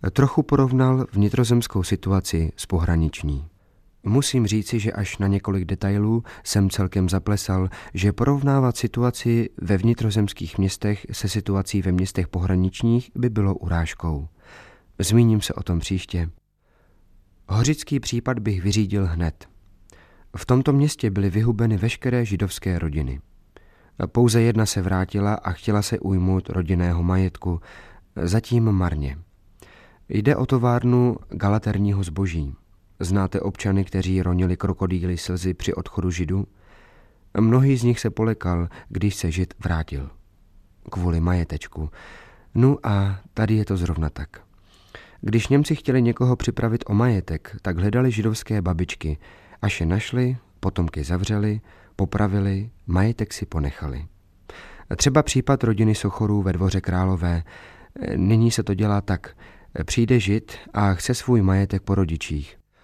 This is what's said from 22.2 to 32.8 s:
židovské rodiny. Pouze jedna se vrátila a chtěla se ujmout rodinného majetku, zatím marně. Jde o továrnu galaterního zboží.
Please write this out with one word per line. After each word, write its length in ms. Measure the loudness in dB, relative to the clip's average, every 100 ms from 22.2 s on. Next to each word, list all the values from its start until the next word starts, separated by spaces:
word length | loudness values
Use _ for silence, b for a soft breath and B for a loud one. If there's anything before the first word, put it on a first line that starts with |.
židovské 540 | 0 -2 -2 -4 -4 -2
rodiny. 420 | -2 -2 -4 -6 -14 -20 _ b b b b -8 -2
Pouze 340 | 4 4 6
jedna 260 | 4 2 0
se 160 | 0
vrátila 520 | 0 0 -2 -2 -2
a 180 | -2 -4
chtěla 300 | -4 0 0
se 160 | 0 -2
ujmout 500 | 0 2 2 0 0
rodinného 540 | -4 0 2 2 2
majetku, 580 | 2 2 0 -2 -6 -6 B B B B _ -6
zatím 560 | 0 0 0 0 2
marně. 460 | 2 0 -2 -6 -8 -16 _ _ _ b b b b -6
Jde 280 | 0 2 2
o 100 | 2
továrnu 720 | 2 2 2 4 4 2 0 -8
galaterního 720 | -4 0 0 0 0 0 0
zboží. 520 | -2 -2 -2 -2 -6 -10 _ _